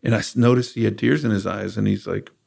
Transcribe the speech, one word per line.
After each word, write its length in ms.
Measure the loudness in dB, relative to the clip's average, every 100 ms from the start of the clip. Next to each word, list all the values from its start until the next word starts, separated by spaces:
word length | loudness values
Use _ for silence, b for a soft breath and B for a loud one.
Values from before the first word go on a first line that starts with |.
And 100 | 0
I 60 | 0
s-, 160 | 0 2
noticed 400 | 4 4 0 -2
he 80 |
had 140 | -2 0
tears 260 | 0 2
in 80 | 2
his 160 | 0 -2
eyes, 300 | -6 -6 -2
and 100 | 0
he's 180 | 0 -4
like, 240 | -8 -8 _